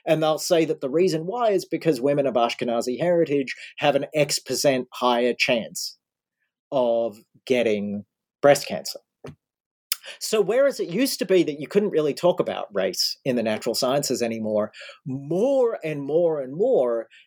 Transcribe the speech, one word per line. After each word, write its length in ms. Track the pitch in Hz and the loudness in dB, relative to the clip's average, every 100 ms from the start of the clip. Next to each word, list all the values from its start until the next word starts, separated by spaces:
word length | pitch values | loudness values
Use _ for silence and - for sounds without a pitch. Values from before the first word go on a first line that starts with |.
| 185 | 0
And 160 | 160 | 2
they'll 160 | 156 147 | 2 0
say 260 | - 170 156 | 2 2 2
that 140 | 147 | -2
the 100 | 135 | -2
reason 320 | 156 185 156 170 | 2 2 0 -4
why 240 | 240 233 | -2 0
is 140 | 190 | 0
because 360 | - 165 165 131 | -2 -2 0 0
women 260 | 135 147 139 | 2 2 2
of 80 | |
Ashkenazi 680 | 120 120 - 120 117 120 123 | 2 0 0 -2 -2 -2 -2
heritage 560 | 170 170 156 143 127 - - - | 0 2 2 0 -2 -8 -14 -2
have 180 | 147 139 | 0 0
an 100 | - | 0
X 240 | 156 147 - | 0 0 0
percent 480 | - 123 147 131 123 | -4 0 2 2 -2
higher 420 | - 123 120 123 117 | -2 2 4 2 0
chance 640 | - 120 98 90 - - _ _ _ _ _ _ - | 0 0 -2 -8 -10 -12 _ _ _ _ _ _ -4
of 480 | 139 120 117 117 107 _ _ - | 0 2 2 -2 -6 _ _ -2
getting 580 | 123 113 104 101 101 - _ _ _ | 2 2 0 -2 -6 -10 _ _ _
breast 280 | 139 139 - | 4 4 2
cancer. 320 | - - - _ _ - - _ _ _ _ - - - - | -8 -8 -14 _ _ -20 -20 _ _ _ _ -12 -12 -12 -12
So 240 | - 214 | -4 0
whereas 380 | 180 240 277 - | 0 2 0 0
it 100 | 170 | -4
used 280 | 180 262 - | -2 -2 -2
to 40 | |
be 200 | 190 185 | 2 2
that 140 | 151 147 | 2 -2
you 80 | 147 | -2
couldn't 220 | 208 208 | 0 2
really 240 | 151 151 | 0 0
talk 260 | - 180 180 | 0 0 2
about 280 | - 95 98 | -2 -4 -4
race 420 | 98 95 92 - - | -2 -2 0 -4 -2
in 120 | 139 123 | -2 0
the 60 | |
natural 320 | 110 107 123 | 0 -2 -2
sciences 460 | 110 127 143 139 120 | -2 0 0 0 -2
anymore, 500 | 117 113 107 107 107 - - - 139 | -2 -4 -2 0 -2 -6 -20 -16 -10
more 720 | 131 143 175 254 277 240 220 | -8 -4 0 2 2 2 0
and 200 | 156 147 | -6 -6
more 400 | 139 160 170 156 | 0 2 2 0
and 120 | 131 | -4
more, 540 | 151 240 220 123 117 - - | -2 2 4 4 0 -4 -14